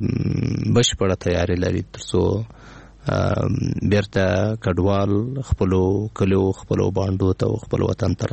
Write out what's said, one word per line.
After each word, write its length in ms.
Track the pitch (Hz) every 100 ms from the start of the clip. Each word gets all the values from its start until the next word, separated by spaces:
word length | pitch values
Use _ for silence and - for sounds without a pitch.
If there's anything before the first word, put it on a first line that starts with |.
| - - - - - - -
بشپړه 420 | 110 120 - 95 90
تیاری 320 | 90 85 90 90
لري 180 | 90 90 -
تر 80 | - -
څو 120 | 92 92 98 113 - - - - - - 98 95 98 98 - - - 95
بیرته 340 | 104 101 98 92 92 104 113 95
کډوال 440 | 90 95 98 101 101 120 135 -
خپلو 340 | - 95 92 92 101 107 -
کلیو، 240 | 98 95 95 -
خپلو 240 | - 98 98 98
بانډو 320 | 95 95 95 95
ته 40 | 104
او 100 | 107
خپل 160 | - 92 95
وطن 260 | 95 95 95
ته 40 | -